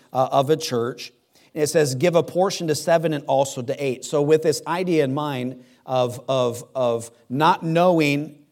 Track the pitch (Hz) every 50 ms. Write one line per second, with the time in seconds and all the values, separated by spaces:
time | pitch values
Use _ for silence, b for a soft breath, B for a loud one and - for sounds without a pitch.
0 | b b - 127 131 - - 139 139 131 160 156 156 - 127 117 117 123 - -
1 | - - - _ _ _ b b b b - 160 151 143 - 170 151 139 135 127
2 | 147 175 165 170 147 - - 170 185 196 180 - 175 160 147 147 - 180 165 165
3 | 160 165 156 143 147 - 139 135 139 135 - 135 120 117 135 139 143 135 123 117
4 | - - - 147 147 143 156 156 156 165 143 - - 147 165 180 190 180 170 156
5 | 143 131 135 147 147 151 143 127 123 127 131 B B B B B B - 131 127
6 | 123 - 110 127 - - 135 131 123 120 113 107 120 - - 135 127 120 117 117
7 | 110 - b b b b 123 139 156 170 185 - 180 165 160 165 175 185 180 165
8 | 151 143 143 143 151 151 - - _ _